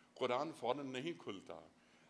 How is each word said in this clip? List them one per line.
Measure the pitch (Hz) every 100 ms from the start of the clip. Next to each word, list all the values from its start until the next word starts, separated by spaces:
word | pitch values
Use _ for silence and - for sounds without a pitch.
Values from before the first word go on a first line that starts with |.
| - -
कुरान | 123 123 160
फ़ौरन | 143 120 139 135
नहीं | 127 156 156
खुलता। | - 95 - 82 80 - - - -